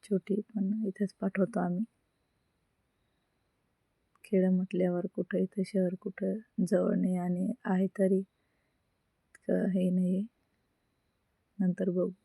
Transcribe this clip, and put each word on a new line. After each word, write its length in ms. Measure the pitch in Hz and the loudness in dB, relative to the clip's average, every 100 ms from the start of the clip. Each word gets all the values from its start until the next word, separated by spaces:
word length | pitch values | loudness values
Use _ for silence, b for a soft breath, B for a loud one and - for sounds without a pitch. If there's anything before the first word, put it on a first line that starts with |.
छोटी 380 | - 190 - 208 | -2 -4 0 -4
पण 420 | - 214 190 214 214 | -2 -4 -2 -2 -4
इथंच 280 | - 196 - | -4 -6 -4
पाठवतो 400 | 196 - 185 185 | -6 0 0 0
आम्ही. 240 | 180 180 226 _ _ _ _ _ _ _ _ _ _ _ _ _ _ _ _ _ _ _ _ _ _ _ | -2 -2 -4 _ _ _ _ _ _ _ _ _ _ _ _ _ _ _ _ _ _ _ _ _ _ _
खेडं 280 | - 190 185 | 0 2 4
म्हटल्यावर 540 | 185 185 180 180 175 202 | 2 0 0 0 0 -4
कुठं 240 | - 185 185 | -6 -4 0
इथं 240 | 185 - 185 | -2 -2 -2
शहर 280 | 196 185 185 | 0 0 -2
कुठं 340 | 202 - 196 202 220 - 185 | -10 -6 -4 -4 -6 -2 2
जवळ 260 | 185 185 | 2 2
नाही 220 | 185 185 185 | 2 0 0
आणि 360 | 180 180 190 - | -2 -2 -2 -4
आहे 220 | - 185 190 | -2 0 0
तरी 320 | - 190 190 | 2 2 2
इतकं 1500 | 196 _ _ _ _ _ _ _ _ _ _ - - 185 185 | 0 _ _ _ _ _ _ _ _ _ _ -16 -2 0 2
हे 240 | 185 185 | 0 2
नाही. 360 | 180 180 185 220 _ _ _ _ _ _ _ _ _ _ _ _ - | 2 0 -2 -4 _ _ _ _ _ _ _ _ _ _ _ _ -2
नंतर 300 | 185 180 185 | 0 0 -2
बघू. 200 | 180 180 180 | 0 -2 -4